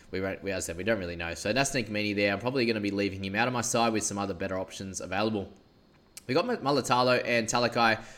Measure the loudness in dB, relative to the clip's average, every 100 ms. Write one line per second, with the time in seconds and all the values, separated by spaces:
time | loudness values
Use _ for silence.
0 | -8 -4 -4 -4 -4 -4 -4 -4 0 0
1 | -2 -6 -6 -4 -2 0 0 0 -2 -2
2 | 0 2 2 2 0 0 2 2 0 0
3 | 0 -2 -4 0 0 0 0 2 2 2
4 | -2 -4 -4 -4 -4 -4 -6 -8 -10 -8
5 | -4 0 0 0 -6 -14 _ _ _ _
6 | _ -12 0 0 0 0 0 2 4 4
7 | 4 4 2 0 2 2 2 4 4 2
8 | -2